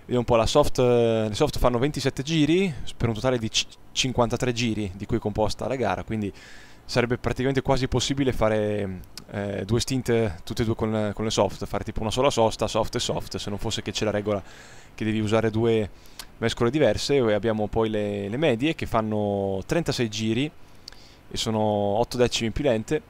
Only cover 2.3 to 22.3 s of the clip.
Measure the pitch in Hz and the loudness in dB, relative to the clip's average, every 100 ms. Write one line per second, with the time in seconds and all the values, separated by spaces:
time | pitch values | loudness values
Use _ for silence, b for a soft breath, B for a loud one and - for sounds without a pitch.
2.3 | 165 143 175 190 127 - - 117 107 127 | 2 4 2 2 -2 -6 -2 -2 0 0
3.3 | 127 110 - - - - - 131 120 117 | 0 0 -2 -4 -12 -10 -4 -2 2 2
4.3 | 120 127 117 120 104 104 98 101 113 104 | 2 0 0 -2 -2 -4 -6 -4 -2 -2
5.3 | 104 104 - 110 131 110 92 - 113 101 | 0 0 0 -4 -2 -2 -2 -4 -4 -4
6.3 | B B B B B - 123 117 120 - | B B B B B -4 0 0 0 -2
7.3 | 117 127 135 - 131 131 127 - 139 135 | 0 0 0 2 0 2 0 0 0 0
8.3 | 117 110 110 107 104 101 92 - - - | 2 2 2 0 -2 -4 -8 -12 -18 -10
9.3 | 107 101 98 101 117 - 131 117 117 113 | -6 -4 -6 -2 0 0 -2 0 2 0
10.3 | 87 - 110 113 113 110 110 104 98 110 | -4 -10 -2 -2 0 0 0 -2 -2 -2
11.3 | 107 101 - 101 101 98 - 110 113 135 | 2 2 0 -6 -6 -4 -4 -2 2 2
12.3 | 120 110 - 107 107 107 123 - 82 - | 4 2 2 -2 0 -2 -2 -2 -4 -6
13.3 | 95 - 101 113 - - - 107 104 104 | -8 -6 -6 -4 -4 -6 -2 0 0 0
14.3 | 101 B B B B B - 110 110 107 | -2 B B B B B -4 -2 0 2
15.3 | 110 110 107 117 113 101 B B B B | 2 2 2 2 2 0 B B B B
16.3 | - 113 - 120 147 127 104 - 143 117 | -4 -2 2 2 4 4 4 2 4 4
17.3 | 104 113 110 104 113 113 107 104 104 101 | 2 2 0 0 0 0 0 -2 -4 -4
18.3 | 117 156 113 143 160 104 117 110 107 104 | 0 2 2 0 -2 0 0 0 0 0
19.3 | 101 98 95 92 160 160 131 120 104 110 | 0 0 -2 -2 -2 0 -2 -2 -2 -2
20.3 | 113 151 - B B B B B B - | 0 -2 -6 B B B B B B -12
21.3 | - - 110 107 104 101 101 120 123 120 | -6 -2 0 2 2 0 0 0 2 2